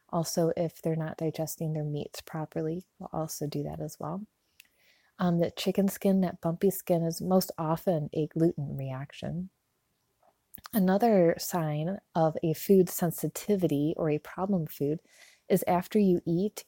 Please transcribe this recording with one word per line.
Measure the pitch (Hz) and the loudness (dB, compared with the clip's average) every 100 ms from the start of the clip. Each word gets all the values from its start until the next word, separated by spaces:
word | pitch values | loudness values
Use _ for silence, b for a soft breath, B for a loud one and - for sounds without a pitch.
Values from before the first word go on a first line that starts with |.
| b | b
Also, | 170 160 - 165 - | -4 -2 0 0 0
if | 165 - | -4 -4
they're | 165 | -4
not | 160 156 - | -2 -4 -4
digesting | 160 147 160 - 160 | -4 -4 -8 -6 -4
their | 156 | -4
meats | 151 147 - - | -4 -6 -8 -12
properly, | - 160 156 165 160 175 - - | -10 -8 -6 -4 -4 -6 -10 -16
will | 185 | -8
also | 165 156 - 151 | -6 -6 -6 -6
do | 147 | -4
that | 147 156 | -6 -8
as | 156 - | -10 -8
well. | 147 185 214 _ b b b b b b b - | -8 -8 -10 _ b b b b b b b -2
Um, | 180 170 | 0 2
the | 165 | 0
chicken | - 196 190 196 | 0 -2 2 0
skin, | - 202 190 | 2 2 4
that | 180 - | 2 -2
bumpy | 165 170 196 | -4 0 0
skin, | - - 170 | 0 0 2
is | 165 165 | 2 -2
most | 170 185 - - | 2 2 2 -4
often | 160 165 - 160 147 | -2 0 0 0 0
a | - 151 | -2 -2
gluten | 160 165 - 143 139 | 2 2 2 -6 -6
reaction. | 135 131 143 - 131 160 185 _ _ _ _ _ _ _ _ _ _ - - | -8 -8 -10 -10 -8 -6 -10 _ _ _ _ _ _ _ _ _ _ -20 -4
Another | 220 185 196 233 202 170 - | 0 2 4 4 6 4 2
sign | - 180 156 151 160 196 _ | -4 -4 -2 -4 -4 -6 _
of | 170 160 156 | 0 0 2
a | 170 | -2
food | 156 - 190 180 | -2 6 6 6
sensitivity | - 170 - 151 - - 202 165 143 151 - | 2 -2 -2 -6 -4 -2 0 2 2 0 0
or | 160 | 0
a | 151 | -2
problem | - - 196 185 156 | -4 -6 -2 0 -2
food | - 143 165 b b b b - | -2 -2 -2 b b b b 0
is | 185 - | 0 2
after | 175 - 214 | 0 2 4
you | 196 175 170 | 4 4 2
eat, | 170 208 - | 0 0 -4